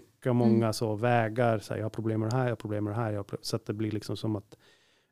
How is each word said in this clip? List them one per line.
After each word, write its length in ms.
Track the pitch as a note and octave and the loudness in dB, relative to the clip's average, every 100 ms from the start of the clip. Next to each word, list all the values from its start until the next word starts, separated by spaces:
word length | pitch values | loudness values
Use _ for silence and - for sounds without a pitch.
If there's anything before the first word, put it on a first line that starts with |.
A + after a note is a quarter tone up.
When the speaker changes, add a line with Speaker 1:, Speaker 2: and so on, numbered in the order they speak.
Speaker 1:
klicka 300 | - _ C3 | -4 _ 0
många 220 | A#2+ A2+ G#2+ A2+ | 4 6 6 4
Speaker 2:
Mm. 80 | |
Speaker 1:
så 220 | G#2+ A2+ G#2 | 0 -2 0
vägar. 640 | A#2+ A#2+ A2 A2 A#2 A2 | 2 4 2 2 2 2
Så 140 | - | -2
här, 60 | G#2+ | -4
"Jag 60 | G#2+ | -4
har 40 | |
problem 300 | - A2 A2 | -2 0 0
med 100 | A2 | 0
det 60 | B2+ | 0
här, 80 | B2 | 0
jag 40 | |
har 60 | A2+ | -2
problem", 380 | G#2+ G#2 G#2 G#2+ A2+ G#2 G2+ - | -4 -4 -2 -2 -2 -4 -6 -10
så 140 | - A2+ | -6 -4
att 100 | - | -4
det 80 | |
blir 180 | G#2 G#2+ | -4 -2
liksom 260 | G#2 - G#2+ | -4 -6 -4
som 180 | A2 G#2 | -2 -4
att, 220 | - - _ _ _ _ _ | -6 -20 _ _ _ _ _